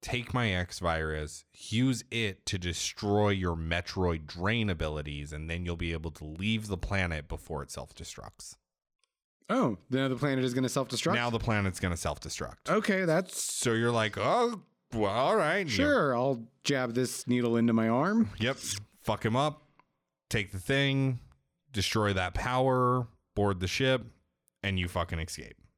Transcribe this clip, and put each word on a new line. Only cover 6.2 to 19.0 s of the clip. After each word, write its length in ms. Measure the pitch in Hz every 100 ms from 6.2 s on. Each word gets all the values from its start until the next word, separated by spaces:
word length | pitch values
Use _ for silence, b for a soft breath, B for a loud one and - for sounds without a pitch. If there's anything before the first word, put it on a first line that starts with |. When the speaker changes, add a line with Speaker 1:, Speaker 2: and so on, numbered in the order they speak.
Speaker 1:
leave 440 | 78 78 98 110 107
the 100 | 92
planet 500 | - 98 90 78 71
before 340 | 78 - 78
it 80 | 69
self-destructs." 840 | - 69 - - - 53 _ - - _ _ _ _ _ _ _ _ _
Speaker 2:
Oh, 260 | 233 185 98 _
now 180 | 127 135
the 80 | 127
planet 280 | 143 131
is 100 | 127
gonna 140 | 123 127
self-destruct? 440 | 139 135 117 165
Speaker 1:
Now 140 | 170 120
the 100 | 117
planet's 400 | 117 107 98 90
gonna 160 | 92 85
self-destruct. 720 | 82 73 - - - - -
Speaker 2:
Okay, 340 | 185 214 190
that's 380 | 185 160 185 -
Speaker 1:
So 320 | - - 127
you're 160 | 113 120
like, 240 | 117 110 104
"Oh, 460 | 113 196 240 220 - _ _
well, 180 | 117 104
all 240 | 107 135 220
right." 300 | 151 185 175
You 60 |
Speaker 2:
Sure, 440 | 131 285 277 151 120
I'll 320 | 127 131 113 _
jab 300 | - 139 127
this 320 | 117 127 - -
needle 300 | 123 120 117
into 160 | 117
my 140 | 113 113
arm. 420 | 117 165 220 226 -
Speaker 1:
Yep. 180 | 110 135 - 101 - _